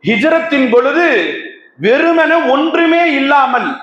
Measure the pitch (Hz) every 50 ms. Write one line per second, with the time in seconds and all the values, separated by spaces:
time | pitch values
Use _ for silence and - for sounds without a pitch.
0 | _ - 226 214 226 311 330 330 320 - 294 277 269 247 220 247 240 269 285 320
1 | 349 330 269 208 170 151 143 - - - - - - - _ _ 143 202 240 285
2 | 320 330 339 330 320 320 320 339 320 269 262 277 311 320 - 339 339 330 320 339
3 | 349 339 294 277 269 277 285 277 269 254 247 247 226 - 135 -